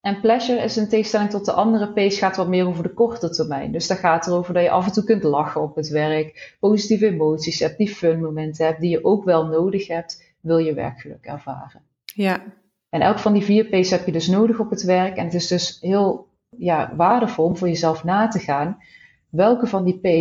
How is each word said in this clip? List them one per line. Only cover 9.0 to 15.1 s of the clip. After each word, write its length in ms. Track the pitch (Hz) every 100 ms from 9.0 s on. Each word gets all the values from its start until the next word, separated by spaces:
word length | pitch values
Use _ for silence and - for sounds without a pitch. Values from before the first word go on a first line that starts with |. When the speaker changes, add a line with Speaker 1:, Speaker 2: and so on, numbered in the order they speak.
Speaker 1:
ook 200 | - 208
wel 220 | 190 165 160
nodig 400 | 160 185 196 202
hebt, 440 | 165 165 - _ _
wil 180 | 160 165
je 160 | 160
werkgeluk 500 | 147 - 127 147 -
ervaren. 580 | - 147 143 131 135 - _ _
Speaker 2:
Ja. 380 | - - 196 180 - - _ _ _
Speaker 1:
En 120 | -
elk 180 | 175 214
van 140 | 220
die 100 | 208
vier 200 | 196 208
P's 260 | 220 190 185
heb 160 | 180 180
je 60 |
dus 140 | 165 165
nodig 320 | 190 233 226
op 100 | 220
het 120 | 190
werk. 340 | 185 185 185